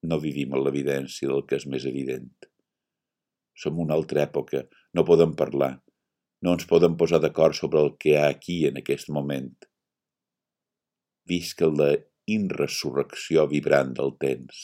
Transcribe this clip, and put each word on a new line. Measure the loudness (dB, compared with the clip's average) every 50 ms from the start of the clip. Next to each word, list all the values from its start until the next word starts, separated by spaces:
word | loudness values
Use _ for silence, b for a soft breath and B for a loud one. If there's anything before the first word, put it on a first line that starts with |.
| -4
No | -2 -2 -2 -2
vivim | -4 -4 -4 -6 -4 -2
en | -2 -2
l'evidència | 0 -2 -2 -2 -2 -4 -4 -4 -8 -10 -6 -4
del | -2 -2 -2 -2 -4
que | -6 -6
és | -6
més | -6 -8 -6 -6 -6
evident. | -6 -6 -6 -6 -8 -8 -10 -16 _ _ -20 _ _ _ _ _ _ _ _ _ _ _ _ _ _ _ _ _ _ _ _ _ _ -8
Som | -8 -6 -4 -4 -2
una | 0 0
altra | -2 0 0 0 -2 -2
època, | 0 -2 -6 -6 -4 -6 -8 -8 b b b b b b
no | 0 4 6
podem | 6 6 6 4 4
parlar, | -2 -2 -2 0 0 0 0 -2 -8 _ _ _ _ _ _ _ _ _ _ _ _ 0
no | 0 0
ens | 0 0 2
podem | 4 6 6 6 4 4
posar | 0 2 4 2
d'acord | 2 2 2 4 4 4 4 0
sobre | -6 0 2 2 2
el | 2 0 _
que | 0 2 2
hi | 4
ha | 4 2
aquí | 0 -2 -8 -8 -4 0 0 0
en | -2 -4
aquest | -6 -6 -6 -6 -6 -8
moment. | -6 -6 -4 -4 -6 -6 -8 -10 -16 _ -20 _ _ _ _ _ _ _ _ _ _ _ _ _ _ _ _ _ _ _ _ _ _ _ _ _ _ _ _ _ _ _ _
Visca | -4 -4 -4 -4 -6 -4 0 2
la | 2 4 4 4 4 2 0 -2 _ _ _ _ -4
inresurrecció | -2 -2 -2 -2 -2 -4 -4 -4 -4 -6 -6 -4 -4 -4 -4 -4 -6 -16 -8 0 2 2 4 4
vibrant | 2 -2 0 2 2 2 2 0 -4 -4
del | -4 -6 -4 _ -4
temps. | -4 -4 -4 -8 -18 -20 -20